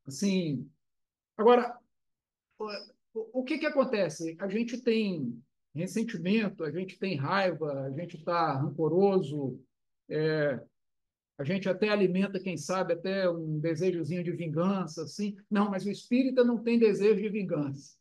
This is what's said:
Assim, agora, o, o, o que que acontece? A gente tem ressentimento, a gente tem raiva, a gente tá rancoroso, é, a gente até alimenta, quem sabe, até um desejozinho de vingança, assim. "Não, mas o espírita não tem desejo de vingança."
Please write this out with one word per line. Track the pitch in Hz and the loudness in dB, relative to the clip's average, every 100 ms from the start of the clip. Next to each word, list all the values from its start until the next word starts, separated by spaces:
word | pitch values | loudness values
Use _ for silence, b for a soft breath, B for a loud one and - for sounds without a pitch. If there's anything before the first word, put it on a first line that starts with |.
Assim, | - - 202 190 165 131 - _ _ _ _ _ _ - | -14 -2 0 2 0 -4 -8 _ _ _ _ _ _ 2
agora, | 220 247 240 - _ _ _ _ _ _ _ - | 6 6 4 -6 _ _ _ _ _ _ _ -12
o, | 214 196 - _ _ | -10 -10 -14 _ _
o, | 220 - 262 | -12 -6 -4
o | |
que | 254 311 | -2 -2
que | 311 | 0
acontece? | 294 254 208 170 156 165 160 | 2 2 2 0 -2 -8 -6
A | 196 | -4
gente | 208 233 240 | -2 -2 -2
tem | 240 220 202 165 117 - - _ _ | 0 2 0 -2 -4 -8 -16 _ _
ressentimento, | 143 185 220 226 170 175 226 202 - | -8 -4 -4 -4 -4 0 2 0 -4
a | 156 | -6
gente | 160 185 - | -6 -8 -6
tem | 196 143 | -4 -2
raiva, | 143 196 185 151 151 139 135 | 0 0 0 -2 -4 -4 -6
a | |
gente | 139 175 165 | -8 -10 -8
tá | - 170 160 | -2 0 0
rancoroso, | 135 156 - 156 175 196 190 143 147 131 - _ _ _ _ - | 0 -2 0 2 4 4 4 0 -4 -6 -8 _ _ _ _ -6
é, | 151 156 156 147 120 - _ _ _ _ _ _ - | -2 0 0 0 -2 -10 _ _ _ _ _ _ -8
a | |
gente | 139 190 190 | -4 -2 0
até | 180 214 | 0 2
alimenta, | 208 180 180 196 196 | 4 4 2 0 -2
quem | 190 156 | -4 -6
sabe, | - 185 170 | -2 -2 0
até | 170 190 196 185 | -2 -2 0 0
um | 165 160 151 | 0 -4 -2
desejozinho | 160 156 185 170 147 180 | -2 0 0 0 -2 -4
de | 175 | -4
vingança, | 151 170 151 185 196 160 165 | -4 -4 0 0 0 -4 -8
assim. | 147 - 208 202 - | -10 -6 -6 -6 -2
"Não, | 208 202 | 0 0
mas | 190 202 | -2 -4
o | |
espírita | - - 247 269 254 | -6 0 2 4 4
não | 247 226 | 4 4
tem | 233 233 | 2 6
desejo | 220 190 202 202 | 6 6 4 4
de | 214 | 0
vingança." | 208 175 156 143 139 - _ | -2 -2 -2 -2 -4 -12 _